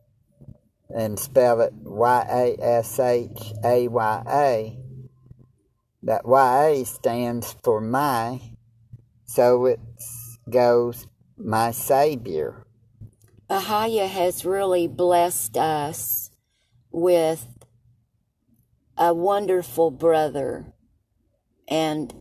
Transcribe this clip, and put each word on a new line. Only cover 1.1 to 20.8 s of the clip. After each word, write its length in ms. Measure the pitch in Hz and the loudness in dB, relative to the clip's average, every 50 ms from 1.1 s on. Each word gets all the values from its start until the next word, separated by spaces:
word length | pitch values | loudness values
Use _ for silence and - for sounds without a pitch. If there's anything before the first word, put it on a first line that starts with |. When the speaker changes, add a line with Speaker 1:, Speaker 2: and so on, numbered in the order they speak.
| 104 - | -6 -8
Speaker 1:
spell 420 | - - - 135 123 120 117 113 | -4 0 4 4 6 6 4 4
it 100 | 113 - | 2 0
Y 540 | - - - - 98 107 117 123 123 120 - - | -2 -8 -16 -8 -2 0 2 4 4 2 0 0
A 280 | 123 123 123 123 - - | 0 0 0 0 0 0
S 360 | - 120 120 120 117 - - - | 0 2 2 2 0 -2 -2 -2
H 520 | 127 123 120 120 117 101 104 - - - - - - | 0 2 0 0 -2 -6 -12 -14 -14 -12 -8 -4 0
A 240 | 120 123 123 123 120 | 2 2 2 2 0
Y 340 | 113 117 110 107 107 - 117 | 0 0 0 0 -2 -2 -4
A. 520 | 123 139 143 143 135 120 110 110 113 - - - - - - - - _ _ _ - - _ - _ _ _ _ _ _ _ _ _ _ _ | -2 0 2 2 2 2 0 -4 -8 -12 -16 -18 -18 -18 -20 -20 -20 _ _ _ -20 -20 _ -20 _ _ _ _ _ _ _ _ _ _ _
That 240 | - 117 113 - - | -4 -4 -4 -2 2
Y 400 | 113 131 139 135 123 127 143 151 | 4 4 6 6 6 4 4 4
A 180 | 156 147 135 120 | 4 2 0 -2
stands 720 | - - - - 127 117 120 123 120 120 117 110 - - - - | -6 -6 -4 -2 -2 -2 -2 -4 -4 -4 -6 -8 -10 -12 -4 0
for 160 | 123 110 107 | 0 0 0
my, 600 | 110 113 123 135 147 143 127 113 113 120 127 123 - 117 113 - _ _ _ _ _ - - - _ _ _ _ _ | 0 -2 -2 0 0 0 0 -2 -2 -4 -8 -10 -14 -18 -20 -20 _ _ _ _ _ -20 -20 -20 _ _ _ _ _
so 400 | - - 131 120 123 123 123 127 | -4 2 4 4 6 6 4 4
it 140 | 127 117 - - - - - - - - - - - - - - - | 2 0 0 -4 -16 -20 -18 -18 -16 -16 -18 -18 -20 -20 -20 -8 -2
goes, 560 | 113 127 123 120 120 120 120 120 117 - - - _ _ _ _ _ | 2 2 4 4 4 4 2 0 -4 -10 -16 -20 _ _ _ _ _
"My 340 | - 196 110 110 110 117 117 | -12 -6 -2 0 0 0 0
Savior." 960 | 117 - - - 139 135 147 156 143 120 113 101 80 78 73 55 - - - _ _ _ _ _ _ - - - _ _ _ _ _ _ _ - | -2 -4 -2 0 2 2 2 2 0 -4 -8 -6 -6 -4 -4 -6 -8 -12 -20 _ _ _ _ _ _ -20 -20 -20 _ _ _ _ _ _ _ -6
Speaker 2:
Ahaya 580 | 196 196 190 208 214 214 220 226 226 208 190 | -6 -4 -2 -2 -2 -2 0 0 0 0 -2
has 380 | 190 190 190 175 180 180 - - | -2 -2 0 0 0 -2 -2 -4
really 440 | 180 190 196 196 190 180 180 170 151 | -2 -2 0 0 2 2 0 0 -2
blessed 680 | - - 180 180 175 175 175 180 - - - - - | -2 0 2 4 4 4 2 2 0 -4 -6 -4 -2
us 720 | 131 151 160 156 151 143 151 165 - - - - - - - _ _ _ _ _ _ _ _ _ _ _ _ | -2 -2 0 -2 -2 -4 -6 -8 -8 -8 -8 -8 -8 -8 -12 _ _ _ _ _ _ _ _ _ _ _ _
with 560 | - 165 175 185 175 170 160 160 165 160 - - - - _ _ _ _ _ _ _ _ _ _ _ _ _ _ _ _ _ _ _ _ _ _ _ _ _ _ - | -6 0 2 4 4 4 2 0 -2 -4 -8 -18 -20 -20 _ _ _ _ _ _ _ _ _ _ _ _ _ _ _ _ _ _ _ _ _ _ _ _ _ _ -2
a 180 | - 170 170 170 | 0 0 2 2
wonderful 760 | 170 175 202 202 202 208 185 185 180 170 - - 165 165 160 | 2 0 0 0 0 0 0 0 -2 -2 -4 -2 0 0 0
brother, 840 | 127 - 165 165 160 156 156 147 147 143 135 131 - - - - - _ | 0 0 2 2 4 2 2 0 -2 -4 -6 -6 -6 -10 -12 -18 -20 _